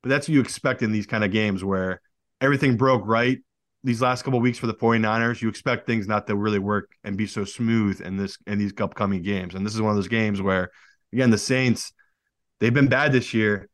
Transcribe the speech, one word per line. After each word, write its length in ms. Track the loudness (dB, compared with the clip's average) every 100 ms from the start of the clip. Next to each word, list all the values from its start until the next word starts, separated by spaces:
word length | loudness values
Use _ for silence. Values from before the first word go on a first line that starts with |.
but 80 | 0
that's 200 | -2 2
what 40 |
you 60 | 2
expect 400 | 2 -2 -2 0
in 100 | 0
these 140 | -2 -2
kind 180 | 0 0
of 60 |
games 300 | 2 0 -2 -2
where 340 | -2 -2 -6 _ _ _ _
everything 380 | 0 2 2 2
broke 280 | 2 2 2
right 340 | 2 2 -2 _ _ _ _ -4
these 160 | 0
last 220 | 0 0
couple 140 | 0 2
of 40 |
weeks 140 | 0 0
for 80 | -6
the 60 | 0
forty-niners. 680 | 2 2 2 2 0 0
You 80 | -4
expect 360 | -4 -2 -2 -2
things 200 | -4 0
not 180 | -2 0
to 80 | -2
really 220 | 0 0
work 320 | 0 -4 -4 _
and 140 | -8 -4
be 100 | -4
so 160 | -4
smooth 560 | -8 -4 0 2 0 -2
in 160 | -8 -6
this, 220 | -8 -10 -6
in 100 | -4
these 140 | -4 -4
upcoming 420 | -6 -2 -2 -2
games. 340 | -4 -4 -6 -6
And 100 | -6
this 100 | -2
is 60 |
one 80 | 0
of 60 | 0
those 100 | 0
games 340 | 0 0 -2
where, 280 | 0 0 -2 _ _ _ _
again, 180 | 2 4
the 60 | 2
Saints, 540 | 2 0 2 -2 -6 _ _ _ _ _ _ _
they've 120 | 2
been 140 | 4 4
bad 240 | 4 4
this 220 | 2 2
year 340 | 0 2 0 -6